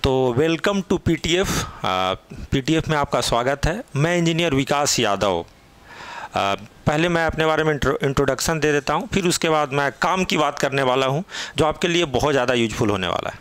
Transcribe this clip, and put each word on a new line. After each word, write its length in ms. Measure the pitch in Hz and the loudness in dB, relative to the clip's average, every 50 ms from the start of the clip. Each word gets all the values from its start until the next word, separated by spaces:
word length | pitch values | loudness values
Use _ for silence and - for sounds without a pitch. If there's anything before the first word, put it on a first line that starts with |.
तो 340 | - 139 131 131 131 127 120 120 | 2 2 2 2 2 2 2 2
welcome 440 | 156 165 165 156 - 202 202 196 185 - | 2 2 0 0 0 0 0 0 0 -2
to 60 | 196 170 | -2 0
पीटीएफ़, 640 | - - 165 - - 160 165 180 196 - - - - - - - - | 0 0 -2 0 0 -2 0 0 0 0 -2 -4 -6 -8 -10 -6 -4
आ, 280 | 95 92 92 92 92 95 - - - - - - - | -2 0 0 0 0 -2 -4 -8 -20 -16 -16 -8 -2
पीटीएफ़ 380 | - 139 131 151 160 160 147 - | -2 -2 0 2 0 0 0 0
में 60 | 156 | 0
आपका 240 | 147 143 - - 131 | 0 0 0 0 -2
स्वागत 460 | 120 - - 117 123 127 143 139 - | 0 2 0 0 2 0 -2 0 -2
है। 180 | 147 170 220 277 - - | -2 -2 -4 -8 -8 -2
मैं 200 | 135 147 165 175 175 | 0 0 2 2 2
इंजीनियर 360 | 170 165 165 160 175 170 135 | 2 2 2 2 0 0 2
विकास 460 | 135 135 - 147 143 147 - - - | 0 0 2 2 2 2 2 2 2
यादव। 440 | 120 107 101 98 107 101 92 85 87 - - - - - - - - - - - - - - - - - - | 2 2 2 2 2 0 0 0 -4 -8 -16 -20 -20 -20 -20 -20 -20 -20 -20 -18 -16 -16 -14 -14 -14 -6 -2
आ, 180 | 95 95 98 98 98 104 - - - - | 0 0 0 -2 -2 -6 -20 -20 -6 -2
पहले 220 | - 151 151 165 180 | 0 0 2 0 2
मैं 180 | 170 165 165 | 2 0 0
अपने 200 | 156 147 156 160 | 0 0 0 0
बारे 180 | 160 156 151 156 | 2 2 2 2
में 80 | 156 | 0
इंट्रो-, 320 | 151 143 - 131 143 - - | 0 0 0 0 0 0 0
introduction 560 | 139 135 139 143 135 131 127 - - 165 160 | 0 0 2 2 0 0 -2 -2 -2 -2 0
दे 120 | 143 151 | 2 2
देता 220 | 147 147 131 - 147 | 2 0 0 0 -2
हूं, 120 | 160 - | -2 -2
फिर 200 | 226 - 196 180 | -2 -2 0 0
उसके 220 | 180 165 - - 165 | 0 0 0 0 2
बाद 240 | 156 151 147 139 | 2 2 2 0
मैं 200 | 135 143 143 139 123 - | 0 0 0 0 -2 -2
काम 220 | - 170 175 190 185 | -2 0 0 0 0
की 120 | 180 - | 0 0
बात 220 | 170 151 143 147 - | 0 0 0 0 -2
करने 240 | - 139 131 139 | -2 -2 0 0
वाला 240 | 139 127 123 131 135 | 2 2 2 2 2
हूं, 160 | 131 135 151 196 - - - - - - | 0 0 -2 -4 -6 -10 -12 -12 -10 -2
जो 80 | - 156 | 0 0
आपके 240 | 151 151 - - 175 | 0 0 0 -2 0
लिए 160 | 170 170 170 | 2 2 0
बहुत 280 | 151 123 120 117 147 | 2 0 0 2 2
ज़्यादा 220 | 147 139 123 123 127 | 2 2 2 2 2
useful 360 | 123 117 110 104 - 127 104 | 2 2 0 0 0 0 0
होने 160 | 104 95 92 | 0 0 0
वाला 240 | 85 - - - - | -2 -2 -2 -4 -6
है। 80 | - - | -10 -12